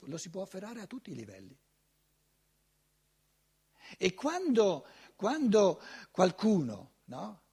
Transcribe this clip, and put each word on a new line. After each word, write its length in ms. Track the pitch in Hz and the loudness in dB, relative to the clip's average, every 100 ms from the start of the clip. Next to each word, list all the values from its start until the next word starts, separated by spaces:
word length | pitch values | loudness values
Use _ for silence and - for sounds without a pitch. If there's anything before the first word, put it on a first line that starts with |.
lo 120 | - 160 | -12 -12
si 140 | 180 | -10
può 120 | 185 | -12
afferrare 380 | 190 190 208 240 | -12 -12 -14 -14
a 60 | 202 | -14
tutti 240 | 254 - | -14 -14
i 40 | |
livelli. 420 | 127 107 95 95 - _ _ _ _ _ _ _ _ _ _ _ _ _ _ _ _ _ _ _ _ _ _ - - | -14 -14 -18 -20 -20 _ _ _ _ _ _ _ _ _ _ _ _ _ _ _ _ _ _ _ _ _ _ -20 -2
E 160 | - | -2
quando, 720 | - 285 349 359 226 202 151 - - - | -2 -4 -2 0 4 4 2 -6 -20 -20
quando 680 | - 208 311 262 214 196 147 - - - | -6 -2 0 4 6 6 2 -6 -18 -6
qualcuno, 840 | - 185 - 220 202 127 101 - _ | 2 2 4 2 4 2 -6 -14 _
no, 380 | - 123 208 208 _ | -18 -14 -12 -14 _